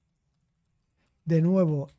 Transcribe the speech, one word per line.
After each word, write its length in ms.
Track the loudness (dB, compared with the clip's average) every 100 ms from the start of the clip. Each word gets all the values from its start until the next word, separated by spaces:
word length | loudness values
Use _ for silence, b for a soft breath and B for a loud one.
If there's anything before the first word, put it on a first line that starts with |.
| _ _ _ _ _ _ _ _ _ _ _ _
de 160 | -2 0
nuevo 480 | 2 2 0 -2 -8